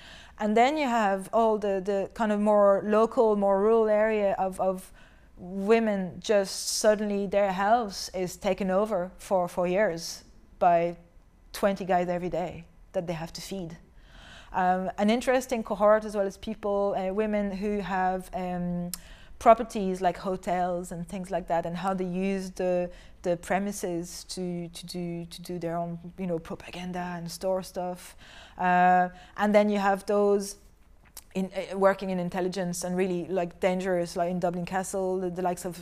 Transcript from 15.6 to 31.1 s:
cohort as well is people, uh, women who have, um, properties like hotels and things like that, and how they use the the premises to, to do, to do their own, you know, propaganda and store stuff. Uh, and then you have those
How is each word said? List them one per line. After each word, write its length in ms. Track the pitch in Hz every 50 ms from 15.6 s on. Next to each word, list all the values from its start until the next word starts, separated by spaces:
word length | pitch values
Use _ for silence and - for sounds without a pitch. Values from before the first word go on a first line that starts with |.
| 226
cohort 400 | - 220 180 208 208 214 220 214
as 100 | 214 202
well 120 | 208 196
is 100 | 196 196
people, 580 | - - - 220 - - 208 202 202 202 202 196
uh, 160 | 175 190 185 190
women 380 | 202 220 214 208 208 208 202
who 300 | 190 190 196 214 208 208
have, 500 | 196 170 196 185 185 185 185 190 185 - -
um, 600 | 180 180 180 180 180 175 175 175 175 175 175 180 - - - - - - - - -
properties 600 | - 233 226 226 240 - - 226 196 190 185 180
like 160 | 190 180 175
hotels 760 | - - 202 185 185 185 - 175 180 180 180 180 175 180 185
and 160 | 185 165 175
things 240 | 170 - 202 180 180
like 160 | 196 170 180
that, 180 | 175 175 165 170
and 120 | 170 170
how 180 | 175 170 196 190
they 100 | 190 185
use 460 | 185 175 185 185 196 196 190 185 190
the 400 | 185 - 185 180 180 180 180 175 - - - - - - - 185
the 80 | 175
premises 880 | 170 175 - 196 180 202 202 202 202 - 196 175 170 175 180 - - - - -
to, 340 | - 185 180 175 175 175 170
to 180 | 170 - -
do, 400 | 175 - 180 175 175 170 170 170
to 160 | 170 - - 175
do 160 | - 180 180
their 180 | 165 165 165
own, 220 | 170 170 170 170 170 170 175 175 -
you 80 | 190
know, 120 | 180 175 160
propaganda 680 | 165 - - - - - - 175 180 180 180 180 175 180 180
and 140 | 175 170 170
store 320 | 165 - - 190 190 185 185
stuff. 540 | - - 196 180 180 180 175 - - - - - - - - - - -
Uh, 520 | - 180 185 180 180 180 180 180 180 180 180 175 - - - -
and 180 | - 202 208 208
then 140 | 214 208 208
you 100 | 202 202
have 220 | 196 202 196 196 196
those 500 | - 208 202 208 202 202 202 196 202 - - - - - _ - _ - - _ -